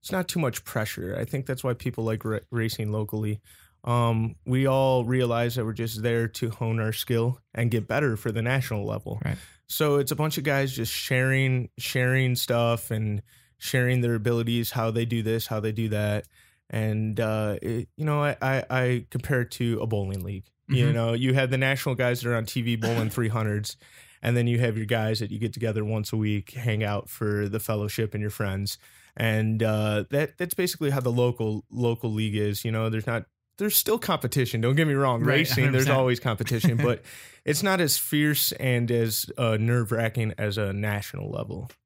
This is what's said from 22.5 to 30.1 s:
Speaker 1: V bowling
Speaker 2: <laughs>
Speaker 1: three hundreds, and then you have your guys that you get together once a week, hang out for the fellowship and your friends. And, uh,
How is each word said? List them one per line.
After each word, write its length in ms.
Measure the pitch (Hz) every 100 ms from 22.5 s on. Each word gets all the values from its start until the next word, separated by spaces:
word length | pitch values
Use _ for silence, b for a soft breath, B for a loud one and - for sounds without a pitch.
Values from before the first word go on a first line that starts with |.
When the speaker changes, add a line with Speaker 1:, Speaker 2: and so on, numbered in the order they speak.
| 131
Speaker 1:
V 140 | 117 117
bowling 340 | 113 117 110
Speaker 2:
<laughs> 20 |
Speaker 1:
three 180 | 117 113
hundreds, 480 | 113 110 104 104 - B B B B
and 160 | 113 120
then 80 | 117
you 140 | 117
have 180 | 120 110
your 80 | 107
guys 340 | 117 110 110
that 100 | 107
you 80 | 104
get 140 | 110
together 300 | 107 113 107
once 300 | 107 110 104
a 40 | 113
week, 340 | 107 104 -
hang 320 | - 120 107
out 260 | 107 101 -
for 400 | - 107 104 101
the 100 | 110
fellowship 540 | - 107 104 - 110
and 80 | 107
your 80 | 104
friends. 480 | - 104 95 101 - b b b -
And, 440 | 113 110 110 110
uh, 420 | 110 107 107 107 98